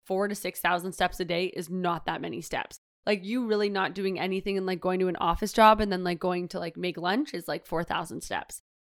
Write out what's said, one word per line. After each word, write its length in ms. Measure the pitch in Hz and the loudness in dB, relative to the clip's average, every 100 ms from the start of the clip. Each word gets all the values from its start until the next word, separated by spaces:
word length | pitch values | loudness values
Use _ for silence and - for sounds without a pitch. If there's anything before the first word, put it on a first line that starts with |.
| - | -4
four 220 | 190 202 | 0 0
to 80 | 196 | -2
six 240 | 180 - | -6 0
thousand 320 | 175 175 185 | 2 2 -2
steps 280 | - 180 - | 0 0 0
a 60 | 170 | -2
day 200 | 170 185 | 0 -2
is 260 | - 165 | -4 -6
not 340 | 185 175 170 - | -2 0 0 -2
that 160 | 165 | -4
many 200 | - 117 | -6 -8
steps. 360 | - 139 - - _ _ - | -4 -6 -6 -12 _ _ -2
Like, 180 | 208 190 | 0 0
you 220 | 247 233 | -2 0
really 220 | 208 208 | 2 2
not 260 | 196 190 185 | 0 -2 0
doing 240 | 190 185 | -2 0
anything 380 | 185 190 196 196 | -2 -2 0 -2
and, 100 | 185 | 0
like, 120 | 180 | 0
going 200 | 185 185 | 0 2
to 80 | 185 | 2
an 80 | - | 2
office 380 | 170 170 214 | 0 0 2
job 280 | - 220 214 | 8 8 8
and 100 | 208 | 4
then, 120 | 185 | 0
like, 160 | 180 170 | -2 0
going 300 | 185 180 175 | 0 -2 -4
to, 100 | 180 | -6
like, 180 | 170 - | -6 -4
make 200 | 180 170 | -4 -2
lunch 360 | 175 220 302 | 0 0 0
is, 140 | 175 165 | -4 -4
like, 180 | 151 - | -6 -4
four 180 | 165 | -4
thousand 380 | 170 170 170 - | -2 -4 -4 -8
steps. 400 | - - - - _ _ | -6 -6 -8 -16 _ _